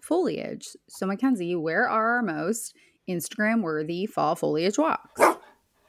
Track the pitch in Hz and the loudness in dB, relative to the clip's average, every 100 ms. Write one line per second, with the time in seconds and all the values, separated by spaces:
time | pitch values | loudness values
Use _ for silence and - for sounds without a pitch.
0 | - 339 311 - - - - - _ - | -2 0 0 -2 -6 -10 -12 -20 _ -6
1 | 196 196 262 233 170 175 160 170 247 220 | -4 0 2 2 0 -2 0 0 2 2
2 | 220 240 220 156 165 226 - - _ _ | 2 2 0 -2 -2 -2 -6 -16 _ _
3 | - 175 - - 214 233 175 156 156 175 | -6 -4 -4 -2 0 0 0 -2 -2 -4
4 | 208 - 147 175 151 151 180 220 311 - | -4 0 0 2 0 2 2 2 0 0
5 | - - 339 - - - _ _ | -4 2 4 2 -6 -20 _ _